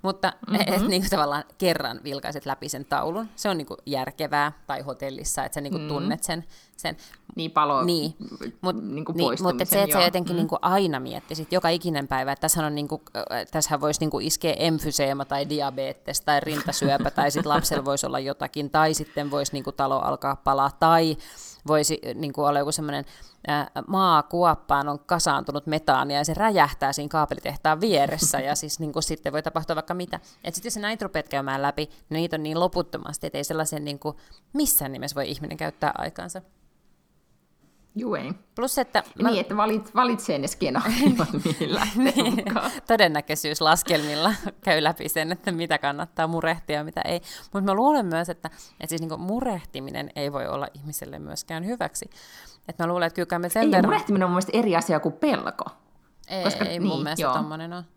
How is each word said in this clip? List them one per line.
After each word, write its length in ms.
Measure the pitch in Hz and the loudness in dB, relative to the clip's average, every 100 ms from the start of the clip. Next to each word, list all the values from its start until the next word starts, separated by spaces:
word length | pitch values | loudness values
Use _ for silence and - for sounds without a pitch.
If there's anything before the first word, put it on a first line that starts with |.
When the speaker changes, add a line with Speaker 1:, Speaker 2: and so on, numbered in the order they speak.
Speaker 1:
Mutta 300 | 190 190 196 - - | -2 0 -2 -2 -2
Speaker 2:
Mm-hmm. 240 | 208 - | 0 2
Speaker 1:
et, 80 | 185 202 | 2 4
niinku, 200 | 185 190 | 2 2
tavallaan 340 | 185 147 143 - - | 2 2 0 -6 -2
kerran 420 | 185 160 131 120 | 0 2 -2 -8
vilkaiset 420 | 147 139 - 147 139 | -8 -6 -6 -6 -6
läpi 220 | 135 147 | -6 -6
sen 160 | 131 | -8
taulun. 440 | 143 143 151 185 220 - | -2 -2 0 -4 -8 -6
Se 120 | 208 | -2
on, 80 | 180 | -2
niinku, 180 | 139 - - | -4 -12 -4
järkevää, 640 | 139 139 - 147 147 147 151 - | -4 -4 -4 0 2 0 -2 -8
tai 140 | 135 | -8
hotellissa, 640 | 139 131 139 135 - - | -6 -8 -8 -6 -6 -4
että 100 | 143 | -4
sä, 60 | - | -6
niinku, 180 | 143 165 | -4 -4
Speaker 2:
Mm. 100 | 151 | -4
Speaker 1:
tunnet 340 | 147 180 240 | -2 -2 -2
sen, 220 | - 165 165 - _ - | -4 -6 -8 -18 _ -8
sen. 200 | 160 160 - - - - | -8 -8 -16 -20 -14 -6
Speaker 2:
Niin, 140 | 160 | -2
palo-, 340 | 156 147 139 | 2 2 2
Speaker 1:
Niin. 320 | 175 170 151 - - - - - | 2 2 -2 -6 -14 -12 -14 -4
Mut, 160 | 180 - | -4 -4
Speaker 2:
niinku, 280 | 101 139 156 | -6 -8 -6
Speaker 1:
niin, 300 | 170 135 127 | 0 0 2
mutta 200 | 180 127 | 0 0
et 60 | 180 | 2
se, 80 | 196 | 4
Speaker 2:
poistumisen, 60 | |
Speaker 1:
että 100 | 196 | 4
sä 60 | 196 | 4
Speaker 2:
joo. 80 | 175 | 4
Speaker 1:
jotenkin, 260 | 180 175 | 2 -2
Speaker 2:
Mm. 40 | 175 | 0
Speaker 1:
niinku, 220 | 165 - | 0 0
aina 380 | 175 190 190 135 | 2 4 2 0
miettisit 520 | 127 117 - 160 156 | -4 -10 -10 -10 -2
joka 160 | 180 170 | 0 2
ikinen 400 | 170 175 151 139 | 0 0 -2 -2
päivä, 240 | 135 131 | -2 -2
että 80 | 139 | -2
tässähän 260 | 160 170 151 | 0 2 2
on, 80 | |
niinku, 280 | 147 147 156 - - | -2 -4 -6 -8 -8
äh, 300 | - 117 92 | -6 -6 -4
tässähän 300 | 160 - 147 | -2 0 0
vois, 200 | 151 151 | 0 0
niinku, 200 | 156 139 | 0 0
iskeä 340 | 131 - 165 - | -2 -2 -2 2
emfyseema 680 | 165 160 151 143 139 139 | 2 2 0 0 0 0
tai 240 | 139 139 143 | -2 -4 -2
diabetes 720 | 147 139 131 135 139 - - | -2 -2 -4 -6 -8 -6 -4
tai 200 | - 143 | 2 2
rintasyöpä, 720 | 160 147 151 143 143 139 139 | 2 -4 -4 0 2 2 0
tai 200 | - 143 | 2 2
sit 160 | 143 151 | 2 2
lapsella 380 | 147 147 143 | 2 2 -2
vois 200 | 135 139 | 0 -2
olla 140 | 131 135 | -2 -4
jotakin, 520 | 135 139 135 151 143 | -4 -6 -6 -4 0
tai 240 | 156 156 | 4 4
sitten 360 | 156 151 - 147 | 2 -2 -4 -2
vois, 220 | 143 143 | -2 -2
niinku, 200 | 143 135 | -4 -8
talo 260 | - 135 135 | -2 0 0
alkaa 380 | - 139 139 135 | 0 -2 -4 -2
palaa, 340 | - 139 139 - | 0 2 2 4
tai 360 | 165 165 165 151 - - - - 143 | 6 6 4 0 -8 -18 -18 -14 2
voisi, 340 | 151 147 156 - | 2 2 -2 -6
niinku, 300 | 113 151 139 | -6 -6 0
olla 140 | 143 147 | 2 2
joku 140 | 143 | 0
semmonen, 320 | 156 151 143 139 - - _ - | -2 -4 -6 -8 -16 -20 _ -2
äh, 160 | 147 - - - | -2 -2 -8 -2
maa 360 | 190 185 156 | 2 6 6
kuoppaan 680 | 147 175 175 151 - 143 147 | 4 4 4 4 2 2 2
on 100 | 143 | -4
kasaantunut 680 | - 175 160 139 139 143 160 | -2 0 2 2 0 -6 -2
metaania, 500 | 151 - 127 135 143 | 0 4 2 2 0
ja 60 | |
se 100 | 147 | 0
räjähtää 580 | 156 220 196 143 - 139 | 2 4 6 4 4 -2
siinä 160 | 139 147 | 0 -2
kaapelitehtaan 720 | 160 147 - - 143 156 156 | 0 0 -2 -6 0 2 2
vieressä, 600 | 220 160 143 156 - 143 | 4 4 4 2 0 0
ja 140 | 131 | 0
siis, 260 | 147 151 - | -2 -4 -6
niinku, 200 | 156 147 | -4 -4
sitten 300 | 151 156 156 | -4 -4 -2
voi 100 | 147 | -2
tapahtua 340 | 156 165 156 160 | -2 -4 -2 -4
vaikka 180 | - | -4
mitä. 260 | 180 180 165 - - | -6 -4 -8 -12 -12
Et 100 | - | -10
sit 100 | 165 | -8
jos 100 | 233 | -8
sä 60 | 214 | -6
näitä 240 | 208 220 | -4 -4
rupeat 240 | 190 156 - | -4 -4 -4
käymään 340 | 139 135 135 | -4 -2 0
läpi, 200 | 139 143 151 - - | -2 -2 -8 -10 -6
niin 60 | 160 | -2
niitä 160 | 165 160 | -2 -2
on 60 | |
niin 180 | 151 156 | -2 0
loputtomasti, 640 | 180 180 170 - - 151 160 | 0 0 -4 -6 -8 -8 -6
et 80 | |
ei 100 | 143 | -6
sellaisen, 400 | 143 160 156 156 | -4 -2 -2 -4
niinku, 320 | 147 143 151 147 - - _ | -6 -6 -8 -10 -18 -20 _
missään 400 | 277 294 - 139 | 0 2 2 0
nimessä 220 | 131 135 | -6 -6
voi 160 | 143 139 | -4 -4
ihminen 260 | 151 151 160 | -4 -8 -6
käyttää 360 | 156 - 147 - | -6 -2 -2 -2
aikaansa. 440 | - - 175 185 180 _ _ _ _ _ _ _ _ _ _ _ _ _ _ 214 | -6 -8 -12 -12 -16 _ _ _ _ _ _ _ _ _ _ _ _ _ _ -6
Speaker 2:
Juu, 180 | 233 | -4
ei. 180 | 165 - 180 _ | -4 -4 -10 _
Speaker 1:
Plus, 240 | - 254 285 | -4 -2 0
että 240 | 254 - - - | 0 0 -2 0
Speaker 2:
Niin, 40 | 233 | 2
Speaker 1:
mä 60 | 208 | 2
Speaker 2:
että 140 | 180 208 | 0 0
valit-, 340 | 208 220 214 | 2 0 0
valitsee 440 | - 247 226 - 147 | 2 2 2 0 -2
ne 80 | 139 | -2
skenaariot, 840 | - 151 180 - 240 285 240 156 | -2 0 0 0 4 6 6 2
Speaker 1:
<laughs> 120 | 147 | 0
Speaker 2:
mihin 300 | 160 147 156 | -2 -2 -2
lähtee 280 | 165 214 208 | 0 0 2
Speaker 1:
Niin. 300 | 262 - 247 | 2 4 2
Speaker 2:
mukaan. 360 | 214 202 220 262 - - | 2 0 -2 -2 -6 2
Speaker 1:
Todennäköisyyslaskelmilla 1500 | - 185 147 - 151 156 151 151 165 - 160 151 147 175 208 196 - | 6 6 4 -2 -2 -2 2 6 6 4 2 2 0 0 0 -6 -4
käy 220 | - 160 | 2 4
läpi 240 | 156 170 - | 4 0 -2
sen, 240 | - 160 | -2 -2
että 200 | 170 - | -2 -2
mitä 260 | 170 165 151 | -2 0 0
kannattaa 480 | 143 143 165 - 160 | 0 -4 -6 -2 0
murehtia 500 | 165 160 170 - 151 | 2 0 -2 -4 -4
ja 80 | |
mitä 160 | 151 165 | -4 -6
ei. 200 | - 170 - - - | -4 -4 -6 -16 -8
Mut 120 | 202 | -2
mä 100 | 196 | 2
luulen 320 | 196 262 302 190 | 4 6 4 2
myös, 220 | 160 170 | 0 -2
että, 200 | 170 160 - - _ | -6 -10 -14 -20 _
että 60 | 160 | -6
siis 120 | 165 | -6
niinku 160 | 160 156 | -4 -6
murehtiminen 960 | 180 226 269 185 - 135 135 135 147 - | -4 -2 -2 -4 -8 -12 -8 -8 -8 -6
ei 160 | 143 | -4
voi 140 | 143 - | -4 -4
olla 200 | 139 139 | -6 -6
ihmiselle 440 | 147 147 151 - 151 | -10 -10 -10 -10 -12
myöskään 480 | 147 151 - 160 180 | -10 -12 -8 -8 -6
hyväksi. 440 | 240 156 - - - - - - - - | -4 -6 -6 -12 -16 -20 -20 -20 -18 -16
Et 100 | - | -4
mä 80 | 170 | -2
luulen, 200 | 175 165 | 0 0
että 80 | |
kyllä 120 | 175 175 | 0 -2
kai 120 | 175 | -2
me 100 | 175 | 0
sen 140 | 220 | 2
Speaker 2:
Ei, 80 | 226 | 6
Speaker 1:
verran 140 | 190 | 6
Speaker 2:
murehtiminen 400 | - 427 - 202 | 6 2 2 2
on 60 | 185 | 4
mun 40 | |
mielestä 240 | 180 196 220 | 2 2 2
eri 180 | 226 165 | 4 2
asia 240 | 165 156 | 4 2
kuin 140 | 156 | 0
pelko. 500 | 147 302 240 - - - - _ - _ _ - | 0 0 0 -2 -6 -10 -12 _ -20 _ _ -10
Speaker 1:
Ei, 160 | 190 | -2
Speaker 2:
Koska 200 | 180 - | -2 0
Speaker 1:
ei 160 | 196 175 | -2 0
mun 80 | 175 | 0
Speaker 2:
niin, 120 | 160 | 0
Speaker 1:
mielestä 200 | 147 - | -2 0
Speaker 2:
joo. 120 | 147 | 2
Speaker 1:
tommonen 380 | 131 156 156 165 | 0 -2 -6 -8
ole. 120 | 175 170 | -10 -14